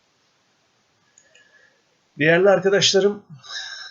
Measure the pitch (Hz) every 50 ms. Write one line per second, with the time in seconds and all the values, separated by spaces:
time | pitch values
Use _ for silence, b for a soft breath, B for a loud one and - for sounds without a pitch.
0 | _ _ _ _ _ _ _ _ _ _ _ _ _ _ _ _ _ _ _ _
1 | _ b b b b b b b b b b b b b b b b _ _ _
2 | _ _ _ 147 143 160 170 175 185 202 190 180 180 190 202 190 160 - - 190
3 | 185 202 208 208 - _ 151 127 B B B B B B B B B B